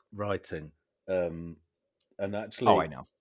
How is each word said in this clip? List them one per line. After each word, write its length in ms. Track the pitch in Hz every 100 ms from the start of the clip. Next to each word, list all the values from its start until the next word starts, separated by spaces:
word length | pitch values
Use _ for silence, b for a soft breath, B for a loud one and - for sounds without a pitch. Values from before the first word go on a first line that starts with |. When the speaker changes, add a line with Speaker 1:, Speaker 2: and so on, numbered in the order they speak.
| _
Speaker 1:
writing. 600 | 101 104 95 - 82 76 - _ _ -
Um, 480 | 92 87 82 85 80 _ _ _ _ _ -
and 160 | 98 101
actually, 320 | 107 - 127
Speaker 2:
Oh, 140 | 90
I 60 | 80
know. 200 | 67 - _